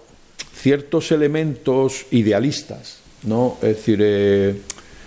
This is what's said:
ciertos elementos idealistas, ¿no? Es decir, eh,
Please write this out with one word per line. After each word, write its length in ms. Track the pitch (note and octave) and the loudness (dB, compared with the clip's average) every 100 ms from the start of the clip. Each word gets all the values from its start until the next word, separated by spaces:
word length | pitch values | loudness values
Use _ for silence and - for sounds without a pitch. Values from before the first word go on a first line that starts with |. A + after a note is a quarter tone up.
| - - - - - | -20 -20 -20 -20 -18
ciertos 560 | - C3+ C#3+ C#3+ E3 - | -2 0 0 0 -4 0
elementos 920 | D#3 D3 D3+ D#3 C3 - C3 C3+ - - | 0 0 0 -4 -4 -2 0 0 -4 -2
idealistas, 880 | B2 G#2+ G2+ C3+ - - G#2+ - - - - | 0 2 2 0 -4 -8 -16 -18 -20 -20 -10
¿no? 340 | G#2+ A2+ B2 - | -4 0 0 0
Es 140 | A2 G#2+ | -2 0
decir, 220 | - G#2 | 0 2
eh, 540 | G#2 G2+ G2+ G2+ G2 G2+ - - - - | 2 2 2 2 2 -2 -10 -16 -20 -20